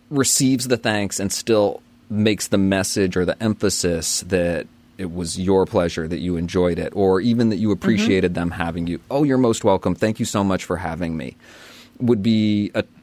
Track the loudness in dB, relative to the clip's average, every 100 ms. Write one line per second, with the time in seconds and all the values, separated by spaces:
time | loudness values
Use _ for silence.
0 | -6 -2 0 2 2 2 0 -2 0 -2
1 | -2 -4 -4 -4 2 2 2 0 _ _
2 | -8 0 2 0 0 2 2 2 0 0
3 | 0 0 -2 0 -2 0 -2 0 -2 -2
4 | -2 -6 -2 -2 0 -2 -6 _ _ -12
5 | -10 -6 -8 -4 2 2 4 2 0 -2
6 | -6 -4 -2 -2 -2 0 0 0 -4 0
7 | 2 4 2 2 2 2 0 0 2 2
8 | 2 2 2 0 -4 -4 -6 -4 -4 -6
9 | -4 0 2 4 2 2 2 2 0 0
10 | -2 -2 -4 -2 0 -2 -2 -6 -6 -6
11 | -6 -6 -8 -14 -20 -20 -20 -20 -20 -4
12 | 0 2 2 2 2 0 -2 -4 -6 -8